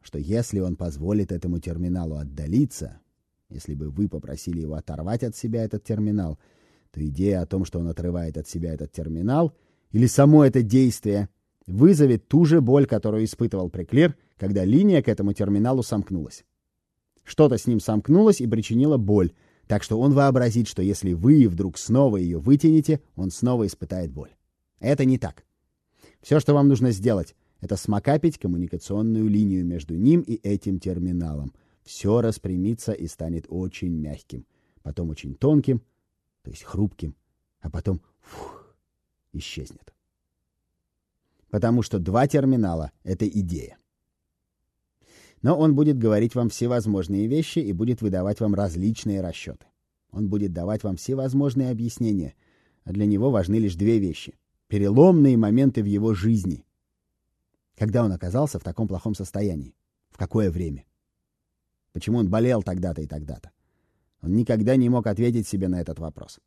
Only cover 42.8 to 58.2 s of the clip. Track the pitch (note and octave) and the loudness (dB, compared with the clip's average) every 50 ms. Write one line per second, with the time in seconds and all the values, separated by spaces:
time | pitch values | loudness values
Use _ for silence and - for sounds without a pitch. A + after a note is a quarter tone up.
42.8 | D2+ C#2+ _ _ - - F#2+ - A2 G2 E2 G2+ F#2+ E2+ F2 D2 - - - _ | -6 -8 _ _ -8 -6 -4 -4 -4 -2 -2 -2 -4 -4 -4 -8 -10 -12 -20 _
43.8 | _ _ _ _ _ _ _ _ _ _ _ _ _ _ _ _ _ _ _ _ | _ _ _ _ _ _ _ _ _ _ _ _ _ _ _ _ _ _ _ _
44.8 | _ _ _ _ _ _ _ - _ _ _ _ - A#2 - C#3+ D#3+ D#3 C#3 C#3 | _ _ _ _ _ _ _ -20 _ _ _ _ 0 0 2 4 4 4 4 4
45.8 | D3+ D3+ C#3 B2+ A2+ A2 G#2+ G#2 A#2 A#2 - B2+ A#2+ A2+ - - A#2 A#2+ B2 A#2+ | 4 2 2 2 2 2 2 2 2 0 0 -2 -2 -2 -2 -4 -4 -2 -2 -2
46.8 | G#2 A2 G2+ F#2+ F2 E2+ G2+ G2 G#2+ A2+ C#3 D#3+ D3+ - - E3+ C3+ G2+ F#2 E2+ | -2 -2 -2 -2 -2 -2 -2 -2 -2 -2 -2 -2 -2 -2 -4 -4 -4 -2 -2 -2
47.8 | A2+ B2 A#2+ - A2 G2+ F#2 F2+ F2+ G2+ G#2 - A2+ G#2 G2+ G2 G#2 F2+ D#2+ F2 | -2 -2 -2 -2 -2 -2 -2 -2 -2 -2 -2 -2 -2 -2 0 0 -2 -2 -2 -2
48.8 | F#2+ A2 A2+ - - A2 G2+ F#2+ F2+ E2+ E2 - - - - - _ _ _ _ | -2 -2 -2 -2 -4 -4 -4 -4 -4 -6 -8 -10 -12 -14 -16 -16 _ _ _ _
49.8 | _ _ _ _ _ _ - F#2+ G#2+ F#2+ G#2 G#2 G2+ F#2+ D#2+ F2 E2+ G2 G#2+ G#2+ | _ _ _ _ _ _ -8 -6 -4 -2 -2 -2 -2 -2 -4 -6 -6 -4 -6 -4
50.8 | - G#2 F2+ - - - C3+ C3+ C3 C3 B2+ C#3 C#3+ C#3+ A#2+ C#3 C3 B2+ B2 A2 | -4 -6 -8 -6 -6 -6 -6 -4 -4 -2 0 0 0 0 0 -2 -2 -2 -4 -4
51.8 | A#2+ A2+ - - A#2+ A2 G#2 F#2 D#2 C2 - _ _ _ _ _ _ _ _ _ | -6 -6 -4 -4 -2 -2 -2 -2 -4 -6 -10 _ _ _ _ _ _ _ _ _
52.8 | - E2+ F2+ G2+ G#2 G#2 G#2 G2 A#2 C#3 B2+ G2+ F2 F2 G#2 A2+ A2+ G2 F2 E2 | -12 -8 -4 -2 0 0 2 2 2 2 2 0 0 0 0 0 0 -2 -2 0
53.8 | G2+ A2+ A#2 A2 G2 F2 D2+ - - - - _ _ _ _ _ _ - G#2 G2+ | 0 2 2 2 0 -2 -6 -8 -12 -18 -20 _ _ _ _ _ _ -4 -2 0
54.8 | G2+ G2+ G#2 C3+ E3 F#3+ F3+ D#3 C#3+ C3+ B2 A2+ A2 G#2 A2 C3 C#3 C3 B2+ A#2+ | 0 4 6 8 8 8 8 8 6 6 6 4 4 4 4 4 2 2 2 0
55.8 | G#2 G2+ G2+ G2+ G#2+ A2+ G#2+ F2+ F#2+ A2+ A#2 G#2 F2+ F#2 D2+ B1 - _ _ _ | 0 0 0 0 0 0 0 0 2 2 2 0 0 -4 -6 -8 -10 _ _ _
56.8 | _ _ _ _ _ _ _ _ _ _ _ _ _ _ _ _ _ _ _ - | _ _ _ _ _ _ _ _ _ _ _ _ _ _ _ _ _ _ _ -6
57.8 | A2 A2+ - A#2+ A2+ G#2 F2+ E2+ | -4 -2 0 0 0 0 -2 -4